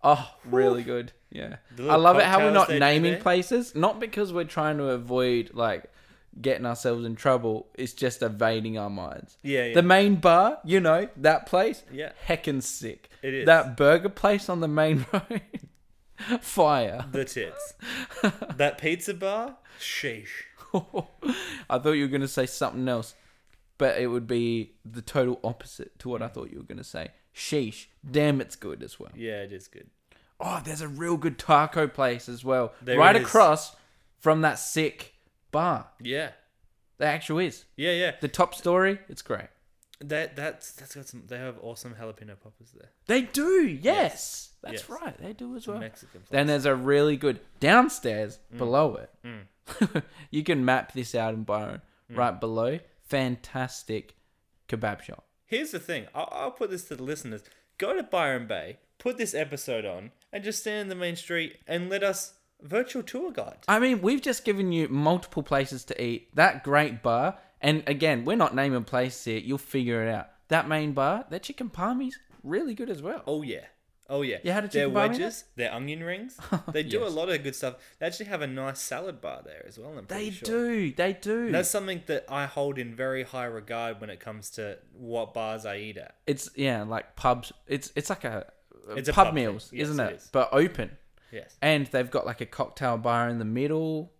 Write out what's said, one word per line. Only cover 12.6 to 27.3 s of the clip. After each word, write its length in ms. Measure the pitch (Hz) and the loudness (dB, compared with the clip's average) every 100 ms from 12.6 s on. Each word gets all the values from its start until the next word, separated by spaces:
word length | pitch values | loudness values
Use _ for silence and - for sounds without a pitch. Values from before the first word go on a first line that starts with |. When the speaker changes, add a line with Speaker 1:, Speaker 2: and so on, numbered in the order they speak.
Speaker 1:
sick. 460 | 120 - 113 - - - | -4 -8 -10 -12 -18 -10
Speaker 2:
It 120 | 135 | -6
is. 120 | 135 120 | 0 8
Speaker 1:
That 300 | 165 131 120 | 8 8 4
burger 320 | 143 165 196 | 8 8 4
place 380 | 196 202 202 - | 0 2 2 0
on 140 | 180 | -2
the 80 | 160 | 0
main 360 | 151 156 151 127 | 2 4 4 2
<laughs> 40 | |
road. 280 | 202 - 226 - - - _ _ _ _ - 220 240 | -4 -2 -8 -8 -16 -16 _ _ _ _ -16 -4 -4
Fire. 640 | - - 160 143 110 104 123 | -4 4 6 6 2 -4 -6
Speaker 2:
The 140 | 131 131 | -6 -4
tits. 480 | - 104 554 587 - - 262 - - | -4 -8 -8 -14 -14 -12 -10 -10 0
Speaker 1:
<laughs> 340 | 208 - - 131 | 0 0 -10 0
Speaker 2:
That 200 | 143 - | 0 2
pizza 360 | 156 175 - | -2 -2 -4
bar. 440 | 170 190 208 240 262 - - | -6 -4 -4 -6 -12 -20 -14
Sheesh. 480 | - - 143 113 95 - - | -10 -6 -6 -8 -12 -14 -14
Speaker 1:
<laughs> 200 | - - | -18 -6
I 1040 | 190 - 214 - - 302 - - 294 - 127 | -6 -4 -10 -10 -8 -6 -4 -6 -12 -2 0
thought 120 | 143 | 2
you 100 | 156 | 2
were 60 | 143 | 2
gonna 160 | 135 135 | 0 -2
say 180 | - 127 | -2 -2
something 420 | - 143 - 127 | -2 -4 -2 -2
else, 280 | 123 113 - _ _ _ _ _ _ | -2 -4 -14 _ _ _ _ _ _
but 200 | 135 - | 0 2
it 80 | 123 | 0
would 200 | 123 117 | -2 0
be 460 | 123 120 117 110 _ - | 0 2 0 -4 _ -16
the 160 | 117 | -14
total 380 | 117 147 127 123 | -4 0 0 0
opposite 540 | - 120 - - - _ | -4 -6 -12 -16 -16 _
to 100 | 123 | -8
what 120 | 120 | -8
I 60 | 117 | -8
thought 240 | - - | -10 -14
you 60 | - | -14
were 80 | - | -14
gonna 180 | - | -16
say. 260 | - - 80 _ _ | -12 -12 -12 _ _